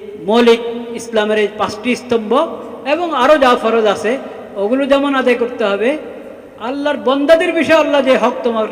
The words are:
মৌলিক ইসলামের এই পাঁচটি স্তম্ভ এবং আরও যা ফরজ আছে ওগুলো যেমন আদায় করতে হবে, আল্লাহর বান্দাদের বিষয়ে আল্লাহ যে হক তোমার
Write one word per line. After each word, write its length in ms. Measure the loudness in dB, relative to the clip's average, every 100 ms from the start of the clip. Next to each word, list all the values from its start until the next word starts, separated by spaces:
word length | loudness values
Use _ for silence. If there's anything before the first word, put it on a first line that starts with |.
| -14 -10 0
মৌলিক 340 | 4 6 4 2 -8 -10 -12
ইসলামের 400 | -4 -2 0 0
এই 60 | 0 -2
পাঁচটি 320 | -6 -4 -4 -4
স্তম্ভ 300 | -2 -2 0 0 0 -6 -14 -10 -4
এবং 140 | -2 -2 2
আরও 120 | 4 6
যা 80 | 4 4
ফরজ 220 | 2 2 2 0
আছে 160 | -2 -4 -6 -16 -12 -4
ওগুলো 220 | -2 0 2
যেমন 200 | 2 2 0
আদায় 160 | 2 2
করতে 220 | 0 -2 -2
হবে, 180 | 0 -2 -2 -6 -16 -18 -18 -20 -12 -8
আল্লাহর 320 | -4 -4 -2 -2
বান্দাদের 440 | 0 4 4 4 0
বিষয়ে 220 | 2 4
আল্লাহ 180 | 4 2 2
যে 60 | 2
হক 120 | 2 -2 -2
তোমার 220 | -2 -4